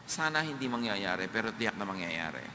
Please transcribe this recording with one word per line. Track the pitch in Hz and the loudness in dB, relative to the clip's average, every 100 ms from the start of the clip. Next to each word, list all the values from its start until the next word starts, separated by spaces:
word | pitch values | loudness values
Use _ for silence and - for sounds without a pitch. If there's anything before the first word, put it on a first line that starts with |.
sana | - - 156 156 | -2 0 2 2
hindi | 156 139 131 | 2 0 0
mangyayari, | 120 117 101 95 90 92 | 2 2 2 2 0 2
pero | 110 110 | 0 0
tiyak | 107 113 98 | 0 0 0
na | 101 | -4
mangyayari. | 92 85 82 80 65 - | -2 -2 -2 -2 -4 -10